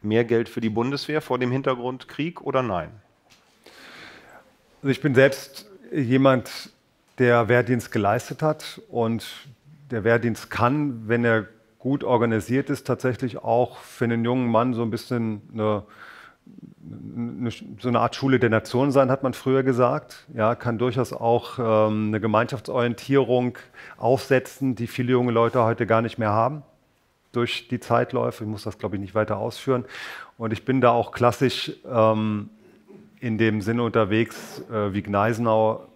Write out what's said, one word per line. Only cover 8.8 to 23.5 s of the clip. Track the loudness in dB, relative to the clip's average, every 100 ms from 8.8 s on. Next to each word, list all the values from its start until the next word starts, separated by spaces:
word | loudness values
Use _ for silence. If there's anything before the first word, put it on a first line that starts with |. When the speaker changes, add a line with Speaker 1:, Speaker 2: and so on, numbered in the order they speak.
| -8
Speaker 2:
und | -4 -2 -4 -8 -18 -20 -20 _ -20 -8
der | -2
Wehrdienst | 2 4 2 -4 -8
kann, | 0 0 2 -2 -4 -2
wenn | 2
er | 4 2 0 _ _ _
gut | -4 -4
organisiert | 0 2 2 0 0 -2 -2
ist, | -6 -4
tatsächlich | -2 -2 -2 -6 -6
auch | 0 0 0 -4
für | -20 -4
einen | -2 0
jungen | 0 0 2
Mann | 2 2
so | -2
ein | -4
bisschen | -6 -4 -4 -4 -6 -10
eine, | -4 -2 -2 -6 -20 -20 -20 -20 _ -20 -20 -20 _ -18 -16 -12 -8
eine, | -8 -6 -8 -8 -16 -8
so | -2
eine | 0
Art | 0 0
Schule | 2 4
der | 4
Nation | 2 0 0 2
sein, | 4 4
hat | 2
man | -2
früher | -4 0 2
gesagt. | 2 2 2 0 -8 -20 -14
Ja, | -2 0
kann | 0 -4 -2
durchaus | -2 0 -4
auch, | -2 2 2 0 -4
ähm, | 2 4 4 0 -2
eine | -2
Gemeinschaftsorientierung | 0 0 0 -6 -6 -2 -2 -4 0 2 4 2 0